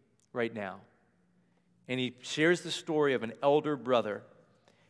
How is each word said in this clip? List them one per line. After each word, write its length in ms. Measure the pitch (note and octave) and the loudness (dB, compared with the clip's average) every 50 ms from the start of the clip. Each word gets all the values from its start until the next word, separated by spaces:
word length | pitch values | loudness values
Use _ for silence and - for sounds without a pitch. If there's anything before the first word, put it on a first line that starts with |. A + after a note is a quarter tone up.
| _ _ _ _ _ _ | _ _ _ _ _ _
right 220 | - B2 A#2 A#2 A#2 | -4 -4 -4 -4 -4
now?" 280 | A2 G2+ F#2+ F#2 G2 - - _ _ _ _ _ _ _ _ _ _ _ _ _ _ _ _ _ _ _ | -6 -8 -8 -10 -12 -16 -20 _ _ _ _ _ _ _ _ _ _ _ _ _ _ _ _ _ _ _
And 120 | - B2+ B2+ | -6 -4 -2
he 160 | B2+ A#2+ B2 - | -2 -4 -6 -8
shares 400 | - - - D3 D#3 E3+ F3 E3+ | -12 -6 0 2 4 4 4 2
the 80 | - E3 | -2 -6
story 460 | - - - - D#3+ D3+ D3 C#3+ C3 | -8 -8 -4 -2 0 2 2 2 2
of 80 | A2+ A2+ | 0 -2
an 100 | A2+ A2+ - | -6 -6 0
elder 340 | - C#3+ C#3+ D3+ D3+ D3+ D3 | 2 4 4 4 2 0 -2
brother. 460 | C3 A#2 B2 B2+ A#2 G#2 G#2+ G2+ G#2+ - - - - _ _ _ _ _ _ _ _ _ | -2 0 2 2 2 2 0 -4 -8 -10 -16 -20 -20 _ _ _ _ _ _ _ _ _